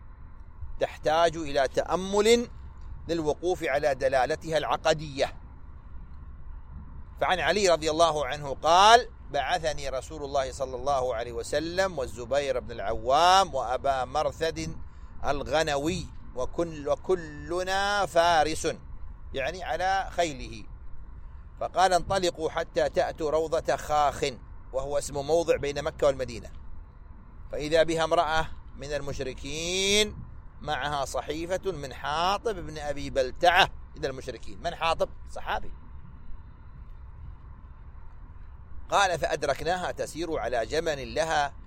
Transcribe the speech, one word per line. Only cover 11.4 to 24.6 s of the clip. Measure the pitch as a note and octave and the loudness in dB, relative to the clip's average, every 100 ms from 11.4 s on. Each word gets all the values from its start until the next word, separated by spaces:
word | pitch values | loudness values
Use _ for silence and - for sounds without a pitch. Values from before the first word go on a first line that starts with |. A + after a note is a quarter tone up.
| A2 D3 E3 F3+ F#3+ D3+ | -2 -2 0 0 0 0
والزبير | A#2+ A2+ A#2 C#3 C#3 B2 | -6 -6 -2 0 0 -2
بن | A2 | -4
العوام | A2+ G2 A2+ A2+ C#3+ F3 F#3+ F3+ | -6 -4 -2 4 6 8 8 6
وأبا | C3 A2+ B2+ C3 C3 | 0 -2 0 0 0
مرثد | B2+ C#3+ D3 C3 D#3+ D#3 D#3+ D#3+ - - - - | 0 0 -2 0 -2 -2 -6 -8 -10 -12 -14 -4
الغنوي | C3 C#3+ C3 D3+ D#3 C#3+ D#3 F3+ - - - | -2 -2 0 2 2 2 0 -2 -6 -10 -10
وكل، | B2 B2+ - E3+ D#3 C#3+ | -4 -2 0 -2 -2 -2
وكلنا | C#3+ - F#3 D#3+ D3 D3 F3 F#3 G3 G3+ G3+ F3+ | 0 2 0 0 -10 -4 -2 0 2 2 2 4
فارس"، | E3 E3+ E3 D3+ D#3 D#3+ A2 - - - - - | 6 6 8 6 2 -2 -4 -8 -10 -10 -10 -8
يعني | C3+ C3 F3+ | -4 -4 -4
على | C#3+ D#3+ F#3 F#3+ F3 | -4 -2 2 0 0
خيله، | - F3 C3 A2+ A2+ G#2+ - - - - - - - - - | 0 0 0 -8 -10 -12 -12 -8 -8 -8 -12 -12 -12 -14 -8
فقال: | - E3 F#3 | -2 4 6
"انطلقوا | F3+ D3+ G3 F3 E3 D#3 | 6 2 0 0 0 -2
حتى | E3 E3+ E3 C#3+ | -2 -2 0 2
تأتوا | F3 C3 - D3+ | 2 0 0 0
روضة | D#3 D#3+ D#3+ - C#3 | 2 2 0 2 0
خاخ"، | - D3+ C#3+ - C#3+ A#2 - - | 2 4 4 2 -2 -4 -10 -14